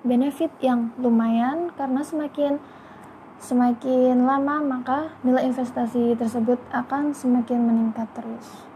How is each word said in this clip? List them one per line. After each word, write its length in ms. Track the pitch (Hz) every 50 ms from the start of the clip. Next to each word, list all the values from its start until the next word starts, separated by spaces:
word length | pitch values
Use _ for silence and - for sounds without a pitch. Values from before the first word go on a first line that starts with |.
benefit 480 | - 240 247 240 269 285 285 - 330 320 -
yang 320 | - - 262 247 240 233 233 233
lumayan, 720 | 254 254 240 233 226 226 226 226 226 240 254 294 330 349 349 -
karena 240 | - 277 269 262 269
semakin, 560 | 294 - 339 302 302 285 - 294 285 285 285 294 - - - - - - - - - - - - - - -
semakin 880 | - - - 254 247 247 247 240 233 - 254 254 254 254 254 254 247 247
lama 320 | 254 269 277 277 285 294 302 302
maka 480 | 277 262 247 247 254 262 294 311 320 - -
nilai 240 | - 254 254 247 247
investasi 720 | 262 247 262 254 240 - 254 240 226 - 247 233 233 240
tersebut 400 | 233 240 220 226 240 220 247 247 254 - - -
akan 400 | 247 247 - 269 277 294 294 285
semakin 480 | - - 254 247 247 226 - 247 240
meningkat 480 | 240 233 233 226 226 220 220 233 226 - -
terus. 480 | 240 226 226 226 233 - - - - - - -